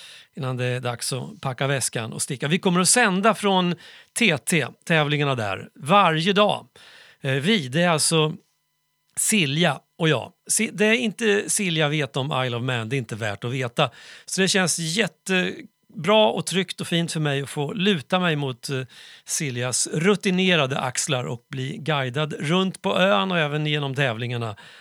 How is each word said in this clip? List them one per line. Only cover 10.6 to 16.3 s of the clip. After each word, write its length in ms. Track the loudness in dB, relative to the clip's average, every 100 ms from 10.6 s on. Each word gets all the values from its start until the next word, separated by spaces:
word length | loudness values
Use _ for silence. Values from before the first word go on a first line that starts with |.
| -2
det 120 | 2 4
är 80 |
inte 560 | 4 2 0 0 2 0
Silja 400 | -2 0 2 2
vet 280 | 0 -2 -2
om 260 | -2 -2 -2
Isle 120 | -2
of 60 |
Man, 260 | -2 -4 -2
det 60 | -4
är 20 |
inte 180 | -6 -6
värt 280 | -6 -6
att 80 | -6
veta. 400 | -6 -4 0 -2 -2 -20 -20 -8
Så 160 | 0
det 60 | 2
känns 320 | 2 2 0
jättebra 1500 | -4 -2 -4 -4 -2 0 0 -6 -14 _ _ -6 2 4
och 180 | 4